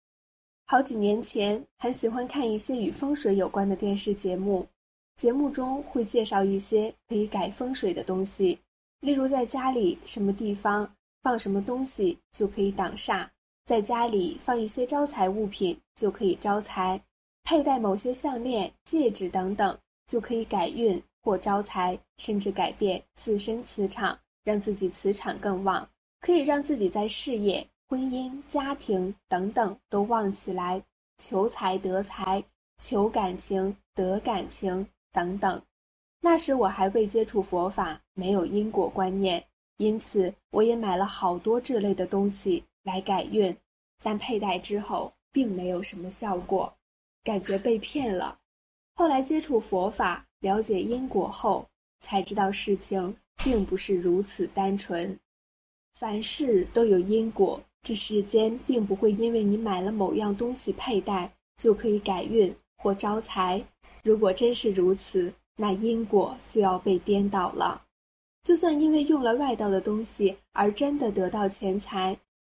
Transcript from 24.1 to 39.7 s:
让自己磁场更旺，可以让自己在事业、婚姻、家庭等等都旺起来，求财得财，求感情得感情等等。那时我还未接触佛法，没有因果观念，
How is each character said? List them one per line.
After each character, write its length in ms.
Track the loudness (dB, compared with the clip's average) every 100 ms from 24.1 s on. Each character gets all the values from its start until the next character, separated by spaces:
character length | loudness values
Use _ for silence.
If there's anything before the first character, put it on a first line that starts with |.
| -6 _ _
让 160 | -4 -2
自 140 | -2
己 160 | -2 -2
磁 240 | -2 -2
场 240 | -2 -4 -6
更 240 | -4 -2
旺， 240 | 0 -2 -4 _ _ _
可 140 | 2
以 80 | 2
让 200 | 4 0
自 140 | 0 0
己 140 | 0
在 180 | 0 -2
事 300 | -2 -2 -2
业、 280 | 0 -2 -6 _ -6
婚 140 | -4
姻、 400 | -2 -4 -6 -10 -6
家 260 | -4 -2 -6
庭 400 | -2 -2 -2 -6 -4
等 200 | -2 0
等 280 | 0 -2 -2 -4
都 120 | -2
旺 320 | 0 0 0
起 180 | -4 -4
来， 320 | -4 -2 -4 -6 _ _ -8
求 300 | -4 0 0
财 300 | 0 -2 -2
得 260 | -2 -2
财， 400 | -4 -6 -2 -2 -4 _ _ -8
求 280 | -2 0 2
感 300 | 0 -2 -2
情 400 | -2 0 0 -4 _ -2
得 240 | 0 0
感 300 | -2 -4 -4
情 360 | -4 -2 -2 -6 _ _
等 240 | -4 -2 0
等。 240 | -2 -2 -8 _ _ _ _ _
那 180 | 2 4
时 160 | 2
我 140 | 2 2
还 220 | 2 2
未 180 | 2 2
接 160 | 2
触 180 | 0 0
佛 280 | 0 0 -2
法， 320 | -2 -4 -6 _
没 180 | -6 0
有 140 | 2 2
因 240 | 0 0
果 200 | 0 0
观 280 | 0 0 2
念， 240 | 0 0 -4 _ _